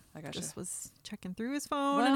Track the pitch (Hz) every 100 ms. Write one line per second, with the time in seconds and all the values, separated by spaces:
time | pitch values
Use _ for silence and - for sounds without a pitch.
0 | - 156 151 - 170 - 185 - - -
1 | - 214 185 185 233 285 - 294 277 277
2 | 254